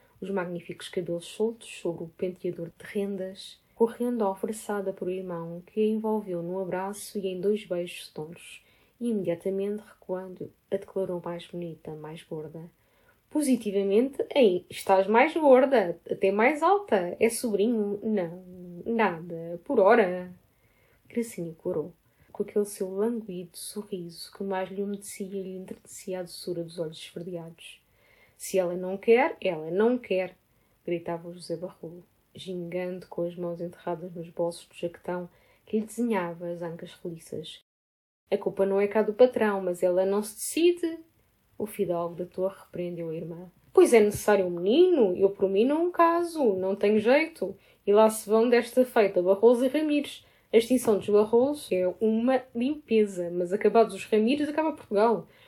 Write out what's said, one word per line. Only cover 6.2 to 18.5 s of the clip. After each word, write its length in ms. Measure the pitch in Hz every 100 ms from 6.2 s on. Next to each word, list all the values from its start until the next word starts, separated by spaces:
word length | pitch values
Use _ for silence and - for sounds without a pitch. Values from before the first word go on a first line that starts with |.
| 190 175
num 160 | 170 185
abraço 600 | 185 180 190 208 - 208
e 80 | 190
em 120 | 180
dois 280 | 196 214 -
beijos 420 | 175 175 - -
tontos, 560 | - 151 170 - - _ _ _ _
e 120 | 240
imediatamente 720 | 214 170 170 196 190 202 208 208
recuando, 640 | - - 185 185 180 - - _
a 60 | 196
declarou 420 | - 196 190 175
mais 240 | 175 175 175
bonita, 480 | 175 170 156 -
mais 280 | 156 151 165
gorda. 480 | - 160 156 160 170 _ _ _ _ _ _
"Positivamente, 960 | 302 269 240 208 196 196 202 269 - 466
ei, 300 | 294 226 180 -
estás 360 | - - 190 190
mais 280 | 220 302
gorda, 640 | 330 302 254 269 262 175 170 -
até 220 | - 196
mais 300 | 202 240 302
alta. 520 | 330 403 403 208 175 -
É 80 | 226
sobrinho?" 720 | 226 240 196 214 233 202 202
"Não, 400 | 220 214 170 180 185